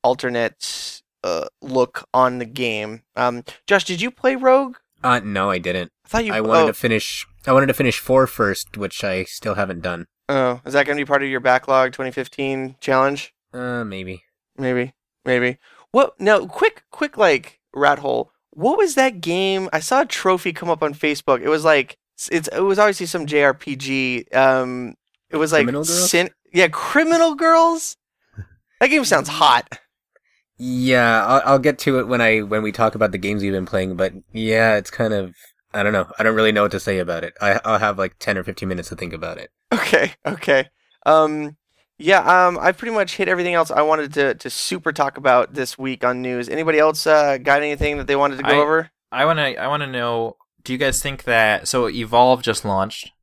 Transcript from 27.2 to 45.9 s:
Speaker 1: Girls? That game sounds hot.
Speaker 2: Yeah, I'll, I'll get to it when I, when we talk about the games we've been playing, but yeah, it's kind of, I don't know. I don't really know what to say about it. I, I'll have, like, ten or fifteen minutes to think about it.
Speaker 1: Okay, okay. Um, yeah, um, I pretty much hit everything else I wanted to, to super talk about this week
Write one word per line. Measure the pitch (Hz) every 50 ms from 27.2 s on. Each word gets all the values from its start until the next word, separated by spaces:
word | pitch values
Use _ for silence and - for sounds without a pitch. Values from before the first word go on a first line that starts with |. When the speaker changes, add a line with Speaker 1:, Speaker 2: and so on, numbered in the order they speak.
| 330 330 302
Speaker 1:
Girls? | 277 330 330 330 330 330 339 339 320 - - - _ _ _ _ _ _ _ _ - - _ _ _ _ _ _ _
That | 233
game | 262 294 311 247
sounds | - 180 147 -
hot. | 143 151 156 160 143 123 120 - _ - - _ _ _ _ _ _ _ _ _ _ _ _ _ _ _
Speaker 2:
Yeah, | _ 123 127 127 127 127 131 127 123 120 117 113 113 101
I'll, | 107 127 139 -
I'll | 131 139 135
get | 127 147 135 -
to | - 147 135 131
it | 117
when | 110 127 120
I, | 117 113 110 110
when | 104 101 107 107
we | 107 107
talk | 95 - 113 110 -
about | 110 110 101
the | 92
games | 95 92 98 104 101
we've | 98 98
been | 95 95 92
playing, | - - 95 95 95 90
but | 87 95 92 90 95 _ _
yeah, | - 113 110 110 110 110 113 113 107
it's | 104 95 -
kind | - - 117 110 107
of, | 101 95 90 87 _ - - _ _ _ _ -
I | 104 101
don't | 104
know. | 107 98 90 - -
I | - 107
don't | 110 110
really | 110 110 110 104
know | 104
what | 104 101
to | 101 95
say | - 113 98 92
about | 90 85 85 82 82
it. | 82 _ -
I, | 104 101 98 117 -
I'll | 110 110 98
have, | 110 104 101
like, | 95 95 90 _ _
ten | - - 101
or | 95 90
fifteen | - 92 - - 95
minutes | 92 90 85 -
to | 90
think | - 92 87
about | - 80 82 82 80
it. | - - - _ _ _ _ -
Speaker 1:
Okay, | 220 - - - - - 170 - _ _
okay. | 147 202 165 - - 143 135 127 _ _ _ _ _ _ _ _
Um, | - 156 160 156 151 151 151 147 147 151 _ _ _ _ _ _ _ _
yeah, | _ 147 165 196 185 - - 180 185 180
um, | 180 175 -
I | - 175
pretty | 185 - - 233 226
much | 214 190 180 -
hit | - 190
everything | 180 185 175 175 180 175
else | 170 160 156
I | - 135
wanted | 151 156 156 156 147 139 147
to, | 147 139 135 117
to | - - 127
super | - - - - 185 180 - 165 151
talk | 156 143 135 -
about | 139 139 135 123 123 117 - -
this | 139 131 - -
week | - 131 131